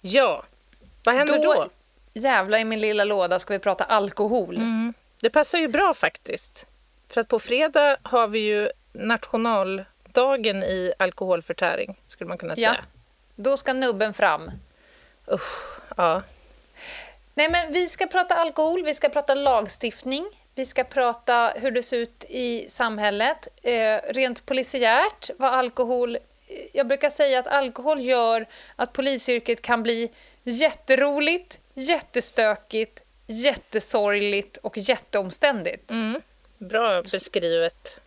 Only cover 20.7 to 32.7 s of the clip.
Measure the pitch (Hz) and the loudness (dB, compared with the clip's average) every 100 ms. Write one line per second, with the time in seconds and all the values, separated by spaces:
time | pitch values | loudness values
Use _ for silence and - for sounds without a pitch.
20.7 | - 254 277 247 233 - 240 233 - 254 | -4 -2 0 0 0 2 2 2 0 -2
21.7 | 240 240 247 233 _ - 254 247 233 - | -2 -4 -4 -6 _ -12 -6 -4 -4 -8
22.7 | - 233 214 208 202 233 311 - - - | -4 -2 0 0 2 0 -2 -10 -6 -2
23.7 | 233 220 214 - 226 254 240 - 262 254 | 2 2 0 -2 -2 -2 -2 -4 -2 -2
24.7 | 269 233 240 392 - - - 262 254 254 | 2 4 6 4 -2 -12 -2 2 2 0
25.7 | 240 240 247 247 233 - _ _ - - | -2 0 0 0 -4 -10 _ _ -16 -6
26.7 | - 247 277 294 285 285 254 247 285 262 | -2 0 0 0 2 2 2 2 0 0
27.7 | 240 254 302 247 247 233 226 220 - - | -4 -2 0 2 2 2 0 -4 -16 -20
28.7 | - 240 - 269 262 - 240 233 226 - | -6 -4 -2 -2 -2 -2 -2 0 -4 0
29.7 | 240 226 226 233 - - _ - 233 311 | 0 0 -2 -4 -8 -20 _ -8 0 0
30.7 | - - 262 285 285 294 349 359 - _ | 0 2 4 4 2 0 0 -4 -20 _
31.7 | - 262 330 - 247 233 - 220 208 _ | -10 -2 -2 0 -4 -2 2 2 0 _